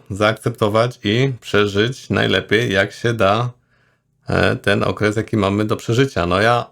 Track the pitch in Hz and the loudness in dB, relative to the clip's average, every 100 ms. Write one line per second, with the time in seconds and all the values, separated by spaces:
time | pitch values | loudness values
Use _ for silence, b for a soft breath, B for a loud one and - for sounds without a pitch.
0 | - 98 104 110 117 117 107 107 120 - | -8 -2 0 0 -4 -2 0 2 0 -2
1 | 101 113 135 120 - 104 104 98 107 135 | -2 0 0 -4 -2 0 2 0 -2 -2
2 | - 98 113 98 - 104 120 98 101 - | -4 0 0 0 0 0 2 0 0 -2
3 | 117 113 95 107 123 - _ _ _ _ | -2 2 2 2 -2 -8 _ _ _ _
4 | _ _ - 90 92 - - 104 - 95 | _ _ -4 0 0 0 0 0 0 0
5 | 104 104 107 113 95 101 107 110 - 117 | -2 -2 -2 0 0 0 -2 -4 -2 0
6 | 135 - 87 92 113 120 113 | 0 0 0 2 2 0 -2